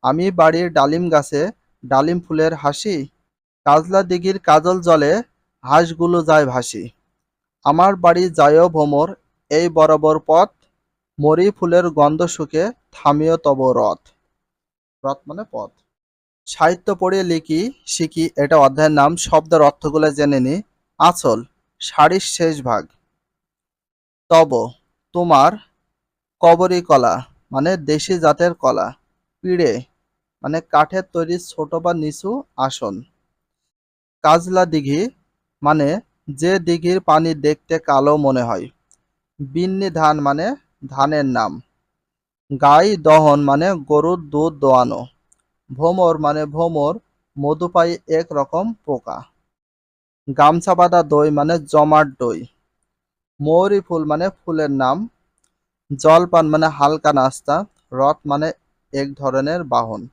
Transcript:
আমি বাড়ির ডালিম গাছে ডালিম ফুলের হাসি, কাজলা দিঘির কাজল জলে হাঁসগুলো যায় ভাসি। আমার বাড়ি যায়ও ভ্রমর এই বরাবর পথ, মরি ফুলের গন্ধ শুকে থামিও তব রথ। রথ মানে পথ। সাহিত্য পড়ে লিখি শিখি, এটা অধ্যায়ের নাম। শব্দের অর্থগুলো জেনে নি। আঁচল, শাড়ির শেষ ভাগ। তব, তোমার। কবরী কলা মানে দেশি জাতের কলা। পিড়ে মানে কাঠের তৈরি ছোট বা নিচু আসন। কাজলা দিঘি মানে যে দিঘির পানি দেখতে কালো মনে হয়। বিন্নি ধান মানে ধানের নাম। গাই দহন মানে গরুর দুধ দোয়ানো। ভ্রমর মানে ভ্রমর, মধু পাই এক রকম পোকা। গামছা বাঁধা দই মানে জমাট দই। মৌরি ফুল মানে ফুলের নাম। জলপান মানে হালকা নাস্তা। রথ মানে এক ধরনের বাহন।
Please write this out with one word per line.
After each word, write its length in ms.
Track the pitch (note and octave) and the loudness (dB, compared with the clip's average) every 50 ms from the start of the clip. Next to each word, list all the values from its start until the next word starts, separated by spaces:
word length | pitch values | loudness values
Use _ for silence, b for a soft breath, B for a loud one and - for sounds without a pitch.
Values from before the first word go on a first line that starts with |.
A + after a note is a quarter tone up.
| - | -2
আমি 280 | B2+ C3+ D#3 F3 G3 | -2 -2 -2 -2 -4
বাড়ির 420 | F#3+ F3 E3 D#3+ D#3+ E3 F3+ F3 D#3+ | 0 2 2 2 2 0 -4 -2 0
ডালিম 360 | D#3 C3+ C#3+ D3+ E3+ F3+ F3 | 0 0 0 0 -2 -2 0
গাছে 420 | D#3+ D3+ C#3+ - - C#3+ D#3 G3 A#3 _ _ _ _ _ - | 0 0 0 0 -4 -4 -4 -4 -6 _ _ _ _ _ -8
ডালিম 340 | B2+ - C3 C#3+ D#3+ F3 F3+ | -2 0 0 0 0 -2 -4
ফুলের 320 | E3+ _ D#3+ D#3 D#3+ D#3+ D#3+ | -6 _ -4 -2 -2 -2 -2
হাসি, 420 | D3+ C#3 C#3+ C#3+ - - G#3+ G3 D#3 C3+ C#3+ _ _ _ _ _ _ _ _ _ _ _ | -2 -4 -4 -4 -4 -6 -6 -6 -6 -8 -12 _ _ _ _ _ _ _ _ _ _ _
কাজলা 380 | C#3+ D3 D#3 D#3+ F3 F#3+ F#3+ F#3+ | 2 2 2 2 2 0 0 0
দিঘির 360 | F3 F3+ F3+ F3 F#3+ F#3+ G3 | 0 -4 -4 -2 -4 -4 -4
কাজল 420 | _ - D3+ D#3 D#3 F3 F#3 F#3 | _ 2 2 4 4 2 -2 -2
জলে 320 | E3+ F3 E3 D#3 C#3+ C#3+ E3 G#3+ A#3 _ _ _ _ _ _ _ _ | 2 2 2 2 4 2 0 0 -2 _ _ _ _ _ _ _ _
হাঁসগুলো 580 | B2 C#3 D#3 F3 E3 E3 D#3+ E3+ E3+ F3 F3 E3 | 2 2 2 2 2 -2 -4 -2 0 0 0 2
যায় 240 | D#3 D#3+ D#3 D3 | 2 2 2 2
ভাসি। 420 | C3 B2 B2+ A#2+ - - A2 F2 A#2+ _ _ _ _ _ _ _ _ _ _ _ _ _ _ _ | 2 -2 -6 -6 -6 -10 -12 -12 -14 _ _ _ _ _ _ _ _ _ _ _ _ _ _ _
আমার 320 | C#3+ D3 E3 F3 G3 G3+ | -2 2 4 4 2 2
বাড়ি 340 | F#3 F3 F3 E3+ F3 F3+ F#3 | 2 2 2 2 4 0 -2
যায়ও 380 | D#3+ D#3 D3 C#3+ D3+ D#3+ E3+ F3+ | 2 4 4 6 6 6 4 4
ভ্রমর 400 | D#3+ D#3+ D3+ D3 C#3+ C#3+ D3+ F3 G3 _ _ _ _ _ _ _ | 2 0 -2 0 0 0 0 -2 -4 _ _ _ _ _ _ _
এই 180 | D3 D#3 E3+ F3 | -2 0 0 0
বরাবর 480 | D#3+ D#3+ D#3 D#3 D#3 D3+ D#3 D#3 D#3 D#3 - | 2 2 4 4 4 2 2 0 0 0 0
পথ, 220 | - D#3 E3 F#3+ G#3 _ _ _ _ _ _ _ _ _ _ _ _ _ - | 2 2 2 2 2 _ _ _ _ _ _ _ _ _ _ _ _ _ -2
মরি 300 | D3 D3+ D#3 E3 F3+ G3+ | 0 0 2 2 2 0
ফুলের 400 | G3+ _ - F3 E3+ F3 F3+ F3 | 0 _ -4 0 0 2 0 0
গন্ধ 300 | D#3 D3 D3 D3 D3+ D#3 F3+ | 0 2 2 2 2 0 -4
শুকে 480 | E3 - - D#3+ C#3+ - D#3 F3 G#3+ B3 _ _ _ _ | -4 -4 -8 -10 -6 -4 -4 -4 -4 -6 _ _ _ _
থামিও 440 | - - D3 D3 D3 D#3 D#3+ E3 | -4 -2 0 0 2 0 0 0
তব 240 | D#3+ _ D3+ C#3 C3 C3 B2+ B2 | 0 _ -2 0 0 0 0 0
রথ। 300 | A#2 A#2 G#2 - - _ _ _ _ _ _ _ _ _ _ _ _ _ _ _ _ _ _ _ _ _ | 0 0 -2 -2 -6 _ _ _ _ _ _ _ _ _ _ _ _ _ _ _ _ _ _ _ _ _
রথ 140 | C3+ C#3 C#3 _ | -10 -10 -10 _
মানে 180 | - D3 F3+ A3 G#3+ | -18 -16 -16 -16 _
পথ। 200 | - - G#2 G2+ _ _ _ _ _ _ _ _ _ _ _ _ _ _ _ | -14 -14 -14 -14 _ _ _ _ _ _ _ _ _ _ _ _ _ _ _
সাহিত্য 480 | - - - D#3+ D#3+ F3+ F3+ _ - G3+ | -18 -4 0 0 0 0 0 _ -6 -4
পড়ে 280 | F3 F#3 F#3 F#3 F#3+ F#3+ | -2 -2 -2 0 -2 -2
লিখি 500 | F3 E3+ D#3+ D#3+ _ D#3+ D#3+ F#3+ B3 C#4 _ _ | -2 -2 -4 -4 _ -4 -4 -4 -6 -8 _ _
শিখি, 440 | - - - E3+ D#3 - E3 D#3+ E3 _ | -12 -8 -6 -6 -6 -4 -4 -6 -4 _
এটা 200 | - C#3+ C#3+ E3 | -4 -2 2 4
অধ্যায়ের 360 | D#3 C#3+ C3+ C3+ D3 D#3 D#3 D#3 | 4 4 4 4 2 0 2 4
নাম। 240 | D3 C#3+ D3+ E3 | 4 2 2 2
শব্দের 460 | F3 - - - D#3+ D#3+ D#3+ E3+ D#3+ D3+ | -2 -6 0 0 0 0 2 2 4 4
অর্থগুলো 480 | C#3+ - _ - D3+ C#3+ D#3 D#3 D#3 | 4 2 _ -8 -4 -2 0 0 0
জেনে 300 | C#3+ C#3 D3 C#3+ C#3+ C3+ | 0 0 -2 0 0 0
নি। 220 | B2+ B2+ D3 F#3+ G#3+ _ _ _ _ _ _ _ | -2 -2 -4 -6 -8 _ _ _ _ _ _ _
আঁচল, 400 | D3 E3+ F3 - - D3 A2+ A2 A#2 _ _ _ _ _ _ _ | 2 2 2 2 0 -2 -2 -2 -4 _ _ _ _ _ _ _
শাড়ির 400 | - - - - D3+ D#3 F3 G3 | -16 -12 0 2 2 4 4 0
শেষ 420 | - - - - F3 E3 D#3+ D3 B2+ | -4 -6 -6 -2 -2 -2 -2 -4 -6
ভাগ। 240 | B2+ A#2 G#2 E2 D#2 _ _ _ _ _ _ _ _ _ _ _ _ _ _ _ _ _ _ _ _ _ _ _ _ _ _ _ _ | -4 -4 -4 -6 -8 _ _ _ _ _ _ _ _ _ _ _ _ _ _ _ _ _ _ _ _ _ _ _ _ _ _ _ _
তব, 220 | E3+ E3 E3 D3+ C3 A#2 A2 A#2 A#2+ _ _ _ _ _ _ _ _ | 4 4 4 4 2 -4 -4 -4 -10 _ _ _ _ _ _ _ _
তোমার। 400 | F3 F3 F3 D#3+ C#3 C3+ D#3 G#3+ G#3+ _ _ _ _ _ _ _ _ _ _ _ _ _ _ _ _ | -4 0 4 4 6 6 4 2 -2 _ _ _ _ _ _ _ _ _ _ _ _ _ _ _ _
কবরী 400 | - E3 E3+ E3+ F#3 F#3 F3+ F3+ F3 | 4 4 6 6 4 0 0 -2 0
কলা 320 | - D#3 C3+ B2 A#2 E2+ G#2 B2+ _ _ _ _ _ - | 2 2 4 4 2 0 -2 -6 _ _ _ _ _ -6
মানে 240 | C3+ C#3 E3+ F#3+ | -4 -2 -2 -2
দেশি 420 | F3+ D3 C#3 D3+ D3+ - - F#3+ F3 | -4 -2 -4 -4 -4 -2 -4 -4 0
জাতের 360 | D#3+ D#3 D3 - E3+ F3 E3+ | 2 0 2 2 0 -2 -2
কলা। 320 | _ - C3 B2+ - - A2 - _ _ _ _ _ _ _ _ _ | _ -2 -2 -2 -2 -4 -6 -8 _ _ _ _ _ _ _ _ _
পিড়ে 320 | _ F3+ F3+ F3 E3+ C#3 G#2+ A#2 B2+ _ _ _ _ _ _ _ _ _ _ _ - | _ -4 -2 0 0 0 0 -2 -8 _ _ _ _ _ _ _ _ _ _ _ -10
মানে 160 | C3 D3+ D#3+ | -8 -8 -8
কাঠের 420 | E3 _ - D3+ D3+ D3+ - F#3+ F#3 _ _ | -8 _ 0 0 0 2 -2 -8 -8 _ _
তৈরি 260 | F3 E3 D#3+ F3 F3 | -6 -4 -4 -4 -8
ছোট 360 | F3 - - - D#3 D3 - | -8 -12 -10 -10 -10 -8 -8
বা 180 | E3 E3 F3 F3 | -6 -4 -4 -4
নিচু 480 | E3+ D#3 D3+ D3 - - F#3+ A3+ C4+ C#4 _ _ | -4 -6 -8 -8 -10 -10 -8 -8 -8 -10 _ _
আসন। 380 | - C3 C3+ C3 - - G#2+ G2 F#2+ B2+ _ _ _ _ _ _ _ _ _ _ _ _ _ _ _ _ _ _ _ _ _ _ _ _ | -6 -6 -6 -6 -6 -8 -8 -8 -10 -14 _ _ _ _ _ _ _ _ _ _ _ _ _ _ _ _ _ _ _ _ _ _ _ _
কাজলা 420 | D#3 D#3 E3+ E3+ F3+ F#3 F#3 F3+ | 2 2 2 2 0 0 0 0
দিঘি 340 | F3 D#3 D#3 C#3+ C3+ C#3 D3+ G3 B3 _ _ _ _ _ _ _ _ _ _ - | 0 0 -4 -4 -2 -4 -4 -4 -6 _ _ _ _ _ _ _ _ _ _ -2
মানে 260 | D3 D3+ D#3 C#3+ C#3 D#3 G#3 - _ _ _ _ - | 0 0 2 0 0 -2 -4 -8 _ _ _ _ -16
যে 280 | C#3+ C3+ D#3 F3 F#3+ G3 | -12 -4 -2 -2 -2 -2
দিঘির 420 | E3+ E3 E3+ E3+ D#3+ F3 F3+ F#3+ | -2 -2 -4 -2 -2 -2 -2 -2
পানি 340 | F#3+ - D#3 D#3 E3 E3 D#3+ | 0 2 2 2 2 0 -4
দেখতে 440 | D3 C#3 D3 D3+ - _ _ E3 D#3+ | -2 -2 -2 -2 -2 _ _ -6 -6
কালো 380 | D#3+ - C#3+ C3+ C3+ C#3+ D3+ | -2 0 0 2 2 2 2
মনে 260 | D3+ D3 C#3 C3 B2+ A#2+ | 2 0 0 0 -2 -2
হয়। 240 | A#2 A2+ F#2 - B2+ _ _ _ _ _ _ _ _ _ _ _ _ _ _ | -4 -6 -6 -8 -12 _ _ _ _ _ _ _ _ _ _ _ _ _ _
বিন্নি 500 | C#3+ C3+ C3+ D#3+ F3+ F#3+ F#3+ F#3+ G3 F#3+ | -16 -10 -6 -6 -4 -4 -4 -4 -6 -6
ধান 300 | E3 E3 D#3 D3+ D3+ D#3 | -4 0 0 0 0 0
মানে 260 | D3 C#3+ C#3 D3 E3 G#3+ C4+ C#4+ _ _ _ _ - | -2 -2 -2 -2 -4 -6 -6 -8 _ _ _ _ -20
ধানের 380 | C3+ C#3 C3+ C#3 D3 D#3 D3+ C#3+ | -16 -4 -2 -2 0 0 -2 -2
নাম। 280 | C3+ B2+ A#2+ A2+ G2+ D2 G2 - _ _ _ _ _ _ _ _ _ _ _ _ _ _ _ _ _ C#3+ C3 | -2 -2 -2 -4 -4 -6 -12 -18 _ _ _ _ _ _ _ _ _ _ _ _ _ _ _ _ _ -10 0
গাই 360 | C3+ C#3+ C#3+ D3+ F3 G#3 G#3+ | 2 4 6 6 4 2 0
দহন 440 | F3+ D3+ D#3+ D3+ D#3 D#3 D3+ C#3+ C#3+ | 0 2 4 6 6 6 4 2 2
মানে 280 | D3 C#3+ C#3 D3 D#3+ F#3 G3 | 2 0 0 0 0 -2 -2
গরুর 460 | E3+ C#3 _ D3+ D3 D3 E3 F3+ F3+ D#3+ D3 | -4 -4 _ 0 0 2 0 -2 -4 -6 -6
দুধ 220 | D3 D3 D3+ E3 D#3 | -4 -2 -2 -2 -4
দোয়ানো। 480 | C#3+ C#3+ C3+ C3 B2+ B2 A#2+ A#2+ - A#2 B2+ _ _ _ _ _ _ _ _ _ _ _ _ C3 | -2 0 2 4 4 2 0 -2 -8 -10 -14 _ _ _ _ _ _ _ _ _ _ _ _ -12
ভ্রমর 460 | B2+ D3+ E3 F3+ F#3+ F3+ E3+ E3 D#3 | -4 -2 -2 0 2 2 0 0 0
মানে 240 | D3+ C#3+ D3 D3+ D#3 | -2 -4 -4 -4 -6
ভ্রমর, 480 | D3 C#3+ D#3 E3+ E3+ E3+ D3+ C#3+ D3 E3+ A3+ _ _ _ _ _ _ _ C#3+ | -8 -6 -4 -4 -4 -2 -2 -2 -4 -4 -6 _ _ _ _ _ _ _ -8
মধু 300 | C#3 C#3+ D#3 D#3 F3 F3 | -4 -4 -4 -4 -4 -4
পাই 300 | F3 F3+ E3+ E3+ F3 E3+ _ - | 0 0 0 0 -2 -8 _ -4
এক 180 | D#3+ D#3+ E3 E3 - | -4 -4 -4 -4 -6
রকম 400 | C#3+ C#3 - - D#3+ G3 A3+ A3+ _ _ | -6 -6 -4 -4 -6 -6 -6 -8 _ _
পোকা। 340 | - C#3+ B2 _ - C2+ - - _ _ _ _ _ _ _ _ _ _ _ _ _ _ _ _ _ _ _ _ - C3+ B2+ | -8 -8 -8 _ -12 -14 -14 -14 _ _ _ _ _ _ _ _ _ _ _ _ _ _ _ _ _ _ _ _ -12 0 4
গামছা 360 | D3 D3 D#3+ E3+ E3+ - F#3 | 4 4 4 2 0 -2 2
বাঁধা 280 | F3 - F3 F3 F3 E3 | 2 2 4 4 2 2
দই 280 | D3 D3+ D3 D3 D#3 | 2 2 2 2 2
মানে 240 | D3+ D3+ D#3 D3+ E3+ E3+ | 0 0 0 0 -2 -4
জমাট 480 | D3 C#3+ - D3+ D3+ D3+ D3+ D3+ D3+ C#3+ C3 _ | -4 0 2 2 2 4 4 2 2 2 -2 _
দই। 200 | B2+ A#2+ G#2+ D#2+ B2 - _ _ _ _ _ _ _ _ _ _ _ _ _ _ _ _ _ _ | -6 -6 -4 -6 -10 -16 _ _ _ _ _ _ _ _ _ _ _ _ _ _ _ _ _ _
মৌরি 400 | C#3+ D3+ D#3+ E3+ F#3 G3 G3+ G3+ | -4 0 2 2 2 2 0 -2
ফুল 240 | F#3+ _ F3 E3 D#3 | -2 _ -6 -4 -4
মানে 220 | D3+ D3+ D3+ F3 G3 | -4 -4 -4 -4 -6
ফুলের 420 | F#3+ _ _ - E3 D#3 D#3 D3 | -6 _ _ -8 -4 -4 -2 -2
নাম। 380 | C#3 C3+ C3 B2+ C3+ E3+ G#3+ A#3 _ _ _ _ _ _ _ _ _ _ _ _ _ _ _ _ C#3+ | -2 -2 0 -2 -2 -2 -6 -12 _ _ _ _ _ _ _ _ _ _ _ _ _ _ _ _ -12
জলপান 500 | C3+ - D#3 D#3+ E3 F3+ F3 - E3+ D#3+ D#3 | 0 4 6 6 6 4 4 2 0 2 2
মানে 180 | D3+ D3+ D#3+ | 0 0 0
হালকা 460 | D#3+ D3 C#3 C#3+ C#3+ D#3 D#3 _ D3+ D3 | -2 -2 0 0 0 0 0 _ 0 0
নাস্তা। 540 | C#3 B2+ C3+ - - _ - C#3+ E3 G3+ - _ _ _ _ - | 2 0 0 -2 -6 _ -4 -4 -4 -4 -8 _ _ _ _ -4
রথ 260 | B2+ C3+ C#3 D#3 _ _ | -2 0 0 0 _ _
মানে 260 | D3 C#3+ C#3+ D3+ D#3+ - _ _ _ _ _ _ _ - | -6 -4 -4 -4 -6 -8 _ _ _ _ _ _ _ -8
এক 160 | C#3 C#3 C#3 C#3 | -8 -8 -8 -10
ধরনের 500 | C3+ C#3+ C3+ C3 C3+ C3+ D3 D#3+ F3+ E3+ | _ -8 -4 -4 -2 -4 -2 -4 -6 -6
বাহন। 440 | C3+ A#2+ A#2+ A#2 A2+ A2 G#2 - A#2+ | -2 -2 -2 -2 -2 -8 -12 -14 -16